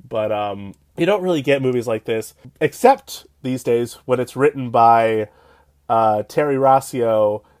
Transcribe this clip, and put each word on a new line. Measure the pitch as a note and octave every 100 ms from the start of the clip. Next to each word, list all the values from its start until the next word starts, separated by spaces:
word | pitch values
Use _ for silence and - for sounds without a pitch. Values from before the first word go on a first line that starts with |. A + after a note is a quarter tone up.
| -
But, | A2+ G#2+
um, | G#2 G#2 G2+ G2 - _ -
you |
don't | E3+ G3+
really | F3+ E3
get | C3+ C#3
movies | C3 B2 A#2
like | A2
this, | - A2 - - - -
except | D#3 - A#3+ C4+ - - - _
these | B2+ B2+
days | - A#2 A#2+ - -
when | B2
it's | B2 B2
written | C#3+ C#3 B2+
by, | A#2+ A#2 A#2 A2+ A2 G#2+ _ _ _ _ _ -
uh, | A2+ A2 G#2+
Terry | G#2+ - D3 C3+
Rossio | C3+ C3+ - B2+ A#2 A2 G#2+ G#2+ - _